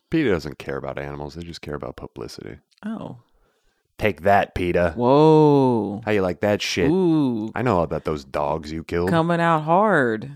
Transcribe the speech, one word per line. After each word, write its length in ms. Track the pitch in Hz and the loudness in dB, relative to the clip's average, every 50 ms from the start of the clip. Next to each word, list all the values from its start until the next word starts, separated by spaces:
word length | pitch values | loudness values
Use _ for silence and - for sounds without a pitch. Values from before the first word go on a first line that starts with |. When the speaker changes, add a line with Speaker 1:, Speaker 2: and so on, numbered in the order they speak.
| _ - | _ -4
Speaker 1:
peta 200 | - 160 151 113 | -2 0 2 2
doesn't 300 | 92 80 71 76 78 - | 0 0 -2 -6 -12 -12
care 160 | - - 69 | -10 -8 -8
about 220 | 67 67 67 65 69 | -8 -8 -8 -8 -8
animals. 360 | 71 71 71 71 73 73 73 | -10 -10 -10 -10 -12 -12 -12
They 80 | 85 85 | -14 -14
just 180 | 85 78 - | -14 -14 -14
care 120 | - 78 73 | -12 -10 -10
about 200 | 71 - 62 - | -10 -10 -12 -14
publicity. 640 | - - - - 58 55 - - - - 52 57 - _ _ _ _ - | -14 -16 -16 -14 -14 -14 -14 -14 -16 -16 -16 -16 -18 _ _ _ _ -12
Speaker 2:
Oh. 340 | 214 226 - - - - 120 _ _ _ _ _ _ _ _ _ _ _ _ _ _ _ - | -12 -12 -12 -12 -14 -16 -18 _ _ _ _ _ _ _ _ _ _ _ _ _ _ _ -2
Speaker 1:
Take 220 | 110 107 95 - | -2 -2 -2 0
that, 340 | 80 101 101 98 87 - - | 2 4 4 4 2 0 -4
peta. 380 | - 90 87 85 87 87 85 82 | -4 -2 0 2 2 2 0 0
Speaker 2:
Whoa. 1040 | 117 120 120 139 147 156 156 156 156 151 147 143 139 135 127 120 110 101 98 101 107 117 | 0 2 4 6 6 6 6 6 6 6 6 6 4 4 2 2 0 -2 -4 -6 -6 -2
Speaker 1:
How 60 | 107 | 0
you 100 | 107 101 | 0 2
like 180 | 95 90 87 - | 0 0 -2 0
that 220 | - 104 104 98 | 0 0 2 0
shit? 280 | - - - - 165 156 | -2 -4 -2 0 2 2
Speaker 2:
Ooh. 640 | 170 190 185 170 160 156 143 127 120 107 107 110 - | 2 2 2 2 2 2 2 0 -2 -4 -6 -6 -6
Speaker 1:
I 80 | - | -2
know 200 | 120 131 101 87 | 0 2 2 2
about 240 | 82 73 80 76 - | 2 0 -2 -4 -4
those 180 | 85 78 73 67 | -4 -4 -4 -6
dogs 480 | 67 65 73 73 71 76 82 73 76 | -6 -4 -4 -2 -2 -2 -4 -6 -8
you 120 | 80 80 80 | -10 -10 -8
killed. 260 | - 87 85 87 92 | -4 -2 -2 0 0
Speaker 2:
Coming 300 | 170 165 160 170 170 170 | 0 0 0 0 0 0
out 220 | 170 170 165 156 151 | 0 0 0 0 0
hard. 680 | 156 170 190 214 220 185 151 127 117 110 113 117 139 143 | 0 2 2 2 2 2 2 2 0 -2 -4 -6 -12 -14